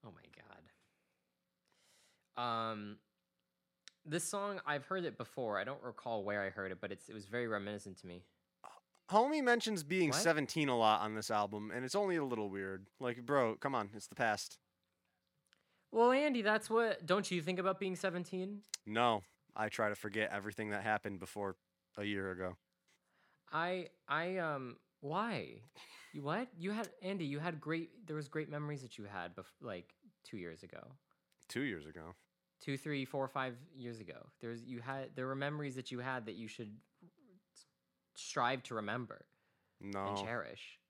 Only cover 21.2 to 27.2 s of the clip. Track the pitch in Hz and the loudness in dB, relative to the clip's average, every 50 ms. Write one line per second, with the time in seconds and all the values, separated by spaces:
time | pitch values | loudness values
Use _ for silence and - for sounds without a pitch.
21.2 | 90 92 - 107 104 98 92 _ _ _ _ _ _ _ _ - 104 104 104 98 | -8 -10 -6 -4 -4 -4 -4 _ _ _ _ _ _ _ _ -4 -2 -2 0 0
22.2 | 95 95 92 90 92 92 90 - _ _ _ _ _ _ _ _ _ _ _ _ | -2 -2 -4 -2 -4 -4 -6 -8 _ _ _ _ _ _ _ _ _ _ _ _
23.2 | _ _ _ _ _ - - 156 165 175 185 185 175 - _ _ _ - 143 151 | _ _ _ _ _ -6 -2 -2 0 0 0 -2 -4 -8 _ _ _ 0 0 2
24.2 | 165 180 185 185 170 160 147 139 131 123 117 - _ _ _ _ - 139 151 185 | 2 0 0 0 0 0 0 -2 -4 -6 -10 -12 _ _ _ _ -6 -2 0 0
25.2 | 214 240 214 139 90 65 57 - 110 - _ - - - - - - - - 147 | 0 0 0 -2 -4 -4 -10 -16 -18 -20 _ -20 -20 -18 -18 -20 -20 -14 -12 -6
26.2 | 139 139 160 208 254 247 - 170 165 190 208 220 233 185 - - - 185 196 202 | -2 0 0 0 -2 -4 -8 -6 -4 -2 -2 -2 -4 -6 -8 -8 -4 -4 -2 -2